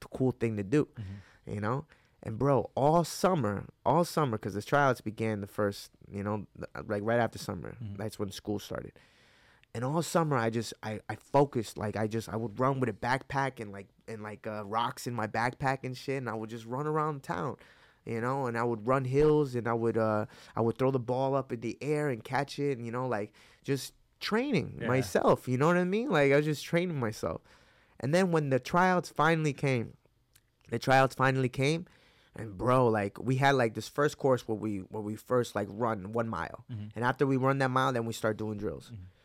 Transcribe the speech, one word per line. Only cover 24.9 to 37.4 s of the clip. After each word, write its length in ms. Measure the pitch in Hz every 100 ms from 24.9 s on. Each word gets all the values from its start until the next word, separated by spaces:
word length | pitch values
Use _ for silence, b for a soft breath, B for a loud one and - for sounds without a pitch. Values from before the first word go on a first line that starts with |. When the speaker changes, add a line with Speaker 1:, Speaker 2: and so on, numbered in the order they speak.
| 131 127 - 226 143 -
Speaker 1:
you 80 | 127
know 120 | 156
what 80 | 175
I 60 |
mean? 260 | 180 208 269
Like, 220 | 165 143
I 40 | 143
was 80 |
just 200 | 151 147
training 340 | - 170 180 147
myself. 420 | 113 107 95 - _ b b b b b
And 120 | 127
then 180 | 170 190
when 180 | 165 147
the 80 | 131
tryouts 500 | - 175 185 180 -
finally 440 | - 151 165 156
came, 400 | 131 139 127 104 - _ _ _ _ _ _ -
the 100 | 117
tryouts 360 | - 131 135
finally 340 | - 131 131 127
came, 380 | - 135 165 180 b b b b -
and, 200 | 107 95
bro, 280 | 120 127 123
like, 300 | 110 101 -
we 140 | 120 131
had, 180 | 139 135
like, 180 | 117
this 140 | 110 -
first 300 | - 147 -
course 280 | 135 123 -
where 100 | 110
we, 220 | 107 101
where 240 | 92 107
we 140 | 104 107
first, 380 | - 123 117
like, 140 | 107 101
run 420 | 101 117 110 92
one 160 | 113 113
mile. 360 | 92 80 - -
Speaker 2:
Mm-hmm. 180 | 113 104 107
Speaker 1:
And 80 |
after 220 | 123 127 139
we 100 |
run 220 | 135